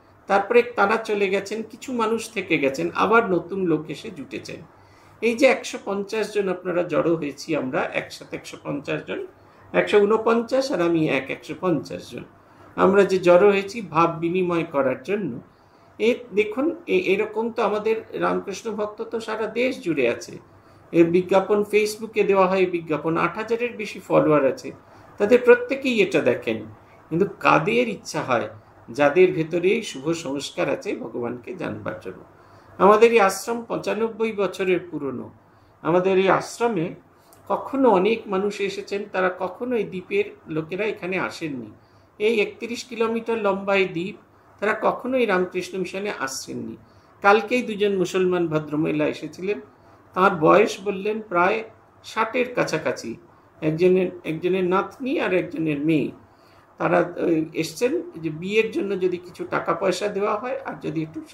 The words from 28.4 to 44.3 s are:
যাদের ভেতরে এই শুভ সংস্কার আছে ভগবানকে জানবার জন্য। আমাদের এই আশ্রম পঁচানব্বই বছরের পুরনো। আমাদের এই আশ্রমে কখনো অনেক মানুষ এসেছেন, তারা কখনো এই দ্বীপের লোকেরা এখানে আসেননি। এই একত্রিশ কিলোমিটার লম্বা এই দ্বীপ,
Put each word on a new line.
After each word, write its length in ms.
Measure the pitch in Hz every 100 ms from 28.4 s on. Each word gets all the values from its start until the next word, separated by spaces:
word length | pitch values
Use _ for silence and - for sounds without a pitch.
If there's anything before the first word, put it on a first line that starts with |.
| 107 - - - -
যাদের 440 | 117 147 175 185
ভেতরে 360 | 156 156 175 180
এই 120 | 226
শুভ 300 | 214 139 147
সংস্কার 580 | 165 131 143 - - 156
আছে 260 | - 196 -
ভগবানকে 600 | - 123 120 123 - -
জানবার 440 | 120 104 104 -
জন্য। 240 | 95 - - - - - - -
আমাদের 340 | 190 214 233
এই 80 | 226
আশ্রম 440 | 190 190 - 233
পঁচানব্বই 680 | 233 185 - 202 226 214 226
বছরের 480 | 202 185 - 190 175 170
পুরনো। 380 | 151 139 120 107 - _ _ _ _
আমাদের 360 | 147 175 185 190
এই 120 | 190
আশ্রমে 680 | 151 - - 233 202 175 - _ _ _ - -
কখনো 420 | 196 - 269 254
অনেক 320 | 190 196 226 -
মানুষ 360 | 190 202 202
এসেছেন, 420 | 196 196 196 202 208
তারা 240 | 190 185 180
কখনো 360 | 185 - 247 240
এই 80 |
দ্বীপের 540 | 175 180 - 196 202 - -
লোকেরা 380 | 156 156 185 214
এখানে 340 | 208 175 180
আসেননি। 520 | 117 - 165 131 107 - _ _ _ -
এই 200 | 214 233
একত্রিশ 440 | 202 - 226 240
কিলোমিটার 540 | - 226 226 226 226 226
লম্বা 380 | 202 190 196 196
এই 100 | 185
দ্বীপ, 300 | 160 190 - _